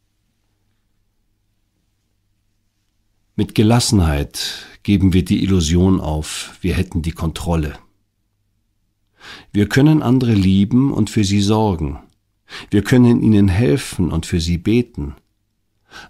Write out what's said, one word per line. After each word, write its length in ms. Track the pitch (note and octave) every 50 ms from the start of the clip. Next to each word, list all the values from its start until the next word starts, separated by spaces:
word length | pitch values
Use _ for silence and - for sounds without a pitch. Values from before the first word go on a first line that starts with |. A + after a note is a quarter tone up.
| _ _ _ _ _ _ _ _ _ _ _ _ _ _ _ _ _ _ _ _ _ _ _ _ _ _ _ _ _ _ _ _ _ _ _ _ _ _ _ _ _ _ _ _ _ _ _ _ _ _ _ _ _ _ _ _ _ _ _ _ _ _ _ _ _ _ _
Mit 180 | - - - -
Gelassenheit 1120 | - G#2+ G#2+ A#2 B2 - - A2+ G2+ E2+ D#2+ D2 C#2+ C#2+ - - - - - - - - - - _ _
geben 280 | - G#2 F2+ F#2 F#2+
wir 120 | E2+ F#2 E2+
die 180 | - G2+ -
Illusion 580 | - F#2+ G2 F#2 D#2+ D2+ E2+ F2 F#2 F#2+ F#2+ F2+
auf, 560 | - D#2 D#2 D#2 D#2 - - - - - - -
wir 140 | - F2+ D#2
hätten 280 | E2 F2+ - - E2+
die 100 | D2+ E2
Kontrolle. 640 | - - E2+ D#2+ - - - E2+ E2+ E2 D2+ C#2+ - - _ _ _ _ _ _ _ _ _ _ _ _ _ _ _ _ _ _ _ _ _ _ _ _ _ _ _ _ - - - - - _
Wir 160 | - G2+ G#2 -
können 340 | - C3 C#3 D3 D#3 D#3
andere 320 | - A#2 C3 C3 C3 A#2 A2+
lieben 580 | G2+ F#2 F#2+ F#2+ G2 G2+ G#2+ A#2+ B2 C3+ C#3
und 180 | - - G#2+ -
für 140 | - A2 G#2
sie 160 | F#2+ G2+ G2+
sorgen. 580 | G2 G2+ A2 A2 A2 G#2+ F#2 D#2 D#2 C#2 C#2 - - _ _ _ _ _ _ _ _ _ - - - -
Wir 120 | - G#2
können 400 | G2+ - C3 B2 B2 A#2+ A#2 -
ihnen 260 | - A2+ G#2+ G2+ G2+ F#2
helfen 640 | F2 G2 A#2+ C#3 C#3+ C3+ - - - - F2 D2
und 140 | C#2 E2 -
für 140 | - - F2
sie 180 | D#2+ E2+ F2 D#2+
beten. 560 | - G#2+ A2 B2 A#2+ - _ - C#2+ C#2 C#2 - _ _ _ _ _ _ _ _ _ _ _ _ _ _ - - - -